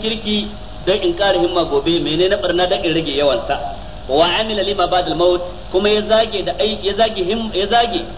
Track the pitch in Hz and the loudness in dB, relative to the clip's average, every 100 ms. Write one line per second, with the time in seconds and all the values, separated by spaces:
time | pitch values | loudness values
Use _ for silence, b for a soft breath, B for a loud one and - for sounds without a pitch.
0 | 220 220 214 214 - - - - - 202 | -4 -4 -2 -2 -2 -8 -14 -6 0 2
1 | 180 170 202 180 170 175 156 139 165 170 | 0 2 2 2 2 2 0 0 2 0
2 | 147 160 185 202 185 175 180 - 170 160 | 0 2 2 2 0 0 2 0 0 0
3 | 147 139 143 - - 139 - - - - | 0 2 2 2 0 -4 -4 -10 -12 -14
4 | - 135 175 190 226 208 190 175 175 180 | -2 2 4 2 -2 -2 -2 0 2 2
5 | 175 151 175 175 - - - 180 208 214 | 0 2 2 2 -2 -10 -4 0 2 2
6 | 208 220 220 202 175 175 214 214 190 202 | 4 2 2 -2 -4 -2 -2 -2 -2 0
7 | 226 202 175 226 220 175 208 233 233 170 | 0 0 -2 -2 -2 -2 0 2 2 -2
8 | - | -6